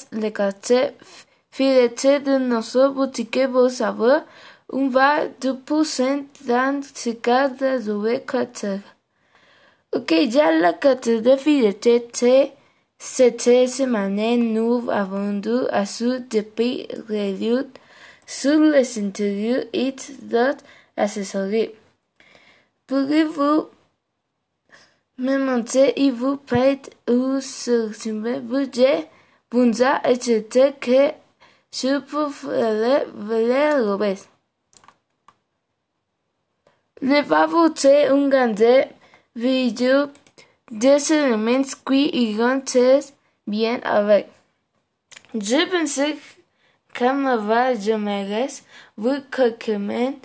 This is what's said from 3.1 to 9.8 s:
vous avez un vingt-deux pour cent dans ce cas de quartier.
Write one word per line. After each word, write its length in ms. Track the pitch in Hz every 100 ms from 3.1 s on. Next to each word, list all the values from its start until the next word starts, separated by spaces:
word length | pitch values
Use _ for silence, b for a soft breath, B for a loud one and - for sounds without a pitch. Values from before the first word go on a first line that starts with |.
| 262 214 247
vous 460 | 262 254 247 247
avez 380 | 214 208 226 302 - B B B B
un 160 | 254 277
vingt-deux 680 | 254 277 302 - - 254 262
pour 280 | - 302 311
cent 380 | - 254 285 277 - 247
dans 340 | 240 269 285 277 -
ce 160 | 240
cas 380 | 226 240 247 277
de 680 | 254 269 262 208 208 214 262
quartier. 600 | - 254 240 - 208 196 - _ _ b b b b b b b